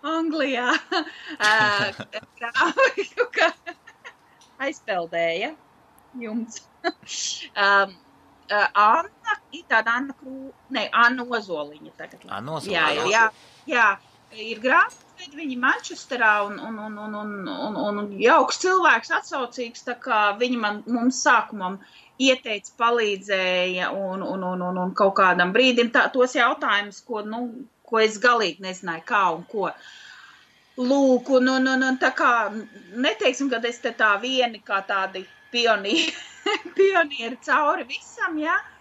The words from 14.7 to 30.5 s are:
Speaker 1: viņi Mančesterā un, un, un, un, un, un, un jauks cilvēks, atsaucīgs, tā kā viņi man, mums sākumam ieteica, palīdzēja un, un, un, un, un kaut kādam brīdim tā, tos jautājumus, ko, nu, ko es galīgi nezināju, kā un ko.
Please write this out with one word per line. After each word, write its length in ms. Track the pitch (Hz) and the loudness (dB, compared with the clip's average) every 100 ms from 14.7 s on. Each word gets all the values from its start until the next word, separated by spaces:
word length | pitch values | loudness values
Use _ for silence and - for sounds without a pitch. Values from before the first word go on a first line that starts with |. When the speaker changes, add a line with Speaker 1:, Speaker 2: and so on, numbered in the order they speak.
| 269 403 - _ - 349 | 4 2 -2 _ -20 -20
Speaker 1:
viņi 260 | 285 311 254 | -12 -10 -2
Mančesterā 760 | 247 403 - 359 - 254 226 208 | 0 -2 -4 -14 -10 0 2 2
un, 160 | 202 208 | 0 -6
un, 180 | 226 220 | -10 -10
un, 200 | 214 208 | -12 -12
un, 180 | 214 208 | -10 -10
un, 600 | 208 202 180 92 165 214 | -10 -8 -8 -6 -6 -4
un, 240 | - 208 | -4 -4
un 80 | 208 | -6
jauks 480 | 196 214 320 - - | 0 6 6 4 0
cilvēks, 520 | 359 370 330 233 - | 2 4 4 2 0
atsaucīgs, 720 | 415 - 311 240 - 233 - - | -6 -4 -8 -8 -8 -10 -10 -10
tā 100 | 240 | -10
kā 260 | - 220 208 202 | -2 2 2 0
viņi 220 | 247 247 | -2 0
man, 240 | 214 208 | -2 -4
mums 380 | 214 240 240 262 | -4 0 0 2
sākumam 560 | 302 240 - 214 190 - - - _ _ | 4 4 2 -6 -8 -8 -14 -20 _ _
ieteica, 540 | 262 254 240 208 - _ | 2 2 -2 -8 -8 _
palīdzēja 1160 | 233 240 214 196 196 190 185 180 185 185 180 | 0 2 0 -2 -2 -2 0 0 0 -2 -4
un, 320 | 196 196 190 | -4 -6 -6
un, 200 | 185 190 | -6 -6
un, 180 | 185 185 | -4 -4
un, 160 | 180 180 | -4 -2
un 160 | 180 | -4
kaut 220 | 185 196 196 | 2 2 4
kādam 380 | 190 180 180 | 4 4 2
brīdim 380 | 208 262 240 233 | 4 4 4 2
tā, 160 | 262 - | 2 2
tos 260 | 269 247 214 | 2 0 2
jautājumus, 680 | 240 302 285 202 208 190 | 0 0 -2 -2 -2 -12
ko, 220 | - 220 | -10 -8
nu, 220 | 208 226 247 226 269 _ | -6 -8 -8 -10 -18 _
ko 220 | - 226 | -2 2
es 180 | 220 214 | 2 4
galīgi 440 | 247 240 202 160 | 2 4 0 -4
nezināju, 420 | 190 185 190 165 - | -10 -10 -10 -10 -2
kā 180 | 220 185 | 2 2
un 160 | 160 269 | 0 -8
ko. 240 | 220 175 - - - - - - - _ | -4 -4 -6 -18 -20 -20 -20 -20 -20 _